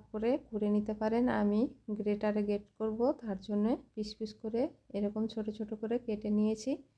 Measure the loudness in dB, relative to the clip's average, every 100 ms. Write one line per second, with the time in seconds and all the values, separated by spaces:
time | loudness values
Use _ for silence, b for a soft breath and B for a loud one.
0 | -6 -2 0 0 -2 -2 2 2 0 -2
1 | 0 2 4 4 4 4 2 -2 -8 -4
2 | 0 0 0 0 0 -2 -4 -6 -4 2
3 | 0 0 -4 -6 -2 0 2 0 -4 -8
4 | -8 -8 -10 -8 -4 -2 -2 -6 -8 -2
5 | -2 0 -2 -2 -4 -4 -6 -6 -2 -2
6 | -2 -4 0 2 2 2 -2 -4 -6